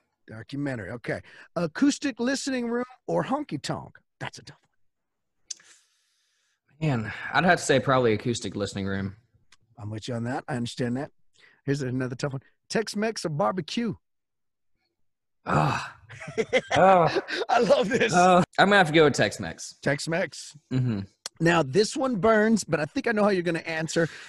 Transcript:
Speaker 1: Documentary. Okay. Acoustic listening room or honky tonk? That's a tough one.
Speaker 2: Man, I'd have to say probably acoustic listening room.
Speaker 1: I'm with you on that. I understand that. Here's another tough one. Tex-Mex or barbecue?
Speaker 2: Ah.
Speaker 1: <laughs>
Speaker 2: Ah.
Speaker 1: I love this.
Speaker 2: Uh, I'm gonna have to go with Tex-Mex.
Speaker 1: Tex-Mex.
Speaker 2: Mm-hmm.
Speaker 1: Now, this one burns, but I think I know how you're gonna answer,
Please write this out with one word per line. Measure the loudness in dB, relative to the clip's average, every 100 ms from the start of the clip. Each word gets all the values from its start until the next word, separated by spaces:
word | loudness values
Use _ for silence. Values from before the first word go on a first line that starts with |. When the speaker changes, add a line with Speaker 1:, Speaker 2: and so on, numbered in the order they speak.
| _ _ -20
Speaker 1:
Documentary. | -20 -12 -8 -6 -6 -8
Okay. | -10 -8 -8 -10 -20 -10 -6
Acoustic | -4 0 0 0 -4 -2
listening | -2 -2 -4 -4 -2
room | -4 -6 -10 -4
or | -2
honky | -2 -4 -4 -8
tonk? | -6 -8 -10 -20 _ -14
That's | -12 -12
a |
tough | -20 -20 _ _ _ _ _ _ _ _ -18 -18 _ _ _ _ _ _ _ _ _ _ _ -6
one. | -2 -2
Speaker 2:
Man, | -4 -10 -4
I'd | 2 4
have | 4
to | 4
say | 2
probably | 4 2 4
acoustic | 2 0 -4 -4 -6
listening | -6 -4 -4
room. | -4 -4 -10 _ _ _ _ _ -16
Speaker 1:
I'm | -12
with | -10 -8
you | -6
on | -6
that. | -6 -6
I | -6
understand | -6 -4 -4 -4
that. | -8 _ _ _ -20 _ -4
Here's | -4
another | -2 -4 -6 -4
tough | -6
one. | -6 _ _ -6
Tex-Mex | -4 -4 -4 -4 -4 -6
or |
barbecue? | -2 -2 -2 -6 -4 -4 -6 _ _ _ _ _ _ _ _ _ _ _ _ _ _ -2
Speaker 2:
Ah. | 0 2 -2 -8 -16
Speaker 1:
<laughs> | -20 -18 -10 -6 0 0 0
Speaker 2:
Ah. | 4 6 6 4 0 -4 -4 0
Speaker 1:
I | 2
love | 4 4 2
this. | 2 2
Speaker 2:
Uh, | 6 6 6 4 2
I'm | 4
gonna | 6
have | 6
to |
go | 6 4
with |
Tex-Mex. | 4 0 -2 -10 -10 -16 -6
Speaker 1:
Tex-Mex. | -4 -4 -2 -4 -4 -8 -18 -18 -4
Speaker 2:
Mm-hmm. | -2 -2 -2 -6 _ -14 -2
Speaker 1:
Now, | 2 2
this | 2 0 0 0
one | -2 0
burns, | 2 4 4 2
but | 0 -4
I | -2
think | -4 -2
I |
know | 2
how | 2
you're | 2
gonna | 0 -4
answer, | -4 -6 -2 0 0 -4